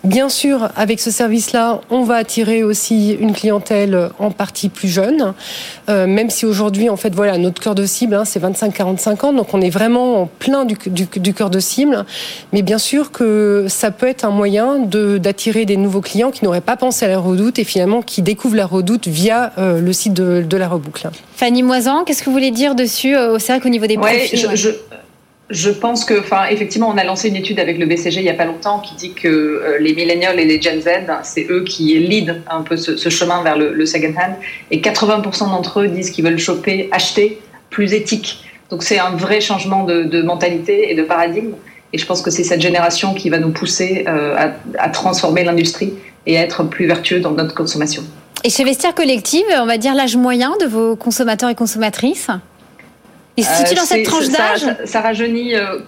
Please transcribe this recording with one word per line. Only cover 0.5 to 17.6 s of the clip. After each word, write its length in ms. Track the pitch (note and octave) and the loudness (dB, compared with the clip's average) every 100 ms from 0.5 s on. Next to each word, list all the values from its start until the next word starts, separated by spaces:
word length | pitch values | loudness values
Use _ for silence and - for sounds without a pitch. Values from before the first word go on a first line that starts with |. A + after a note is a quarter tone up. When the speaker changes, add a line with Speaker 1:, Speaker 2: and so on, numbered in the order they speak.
| C4+ A3 | 0 0
Speaker 1:
avec 240 | - G#3 A3+ | -2 -2 0
ce 140 | A#3+ | -2
service-là, 680 | - A#3 A3+ G#3 A#3 A#3 A3+ - | 0 0 0 0 0 0 -2 -2
on 120 | B3+ | 0
va 140 | A#3 A#3 | 2 0
attirer 480 | A3+ A3+ G#3+ A3+ | 0 -2 0 2
aussi 480 | G#3+ G#3 - A3 G#3 | 2 0 0 2 2
une 200 | G#3 A3 | 2 0
clientèle 760 | G#3 G#3+ G#3 G3+ G#3 G3+ F#3 E3+ - | 0 0 0 0 0 2 2 0 -2
en 140 | G#3 | -4
partie 360 | F3+ G3+ - G3+ | -2 -6 -4 -6
plus 200 | - F#3+ | -2 -2
jeune, 460 | F3 G3+ D#4 G#3+ F#3+ - - - - - | 0 2 2 0 -4 -12 -12 -14 -10 0
euh, 200 | G3+ F#3 | 2 4
même 200 | G3 A3+ | 2 0
si 160 | - | 0
aujourd'hui, 460 | A3+ G3+ G#3 G3 A3+ | 0 2 0 2 0
en 60 | G3+ | 0
fait, 180 | A3 | -2
voilà, 240 | F3+ G#3 F3+ | 0 2 2
notre 240 | F3+ F3 | 0 0
cœur 140 | A3 G3 | -2 0
de 100 | G3 | -2
cible, 300 | - B3 G3+ | 0 0 0
hein, 80 | |
c'est 160 | G#3+ F#3+ | 0 -2
vingt-cinq 340 | F#3 F#3+ G#3+ | -2 0 -2
quarante-cinq 480 | G3 F#3 F#3+ A3 G#3 | 0 -2 0 -2 0
ans, 100 | C#4 | 2
donc 220 | C4+ G3+ | 2 2
on 60 | G3 | 2
est 100 | F3+ | 2
vraiment 520 | F3+ A3+ B3 B3 A3+ | 2 2 2 2 2
en 40 | F3 | 0
plein 380 | - - C#4 | -2 0 2
du, 120 | B3 G#3 F#3+ | 0 -2 -4
du, 200 | F3+ F#3 | -4 -2
du 260 | G3 F#3 | 0 -2
cœur 180 | F#3 G3+ | 0 0
de 100 | F#3 | 0
cible. 440 | F#3 - D4 A3+ G3 - - - - | 0 2 2 2 -4 -10 -12 -14 -2
Mais 100 | G3+ | 0
bien 160 | F#3 G#3+ | 2 0
sûr 340 | - C#4 D4 | 2 0 -2
que 540 | - A#3 G#3+ G#3 G3+ F#3+ | 0 2 4 4 2 0
ça 240 | - G#3+ | -2 -2
peut 160 | G3 B3+ | 0 -2
être 160 | B3+ | 0
un 60 | A3 | 0
moyen 500 | G3+ G3+ G3+ A#3+ C#4+ | 2 2 2 2 0
de, 380 | A3 G#3 G#3 G3+ | 0 0 2 2
d'attirer 480 | F#3+ G3 A3+ A3 G#3+ | 0 -2 -2 0 0
des 100 | G3 | 2
nouveaux 240 | G3+ F#3+ | 2 0
clients 320 | F#3 G3+ B3 | -2 0 0
qui 100 | - | 0
n'auraient 180 | G3+ F3 | 0 0
pas 160 | - B3 | -2 0
pensé 280 | B3+ A#3+ | 0 0
à 40 | G3+ | 0
La 120 | F#3+ | 2
Redoute 400 | F3+ F#3 A3 B3 | 2 2 2 0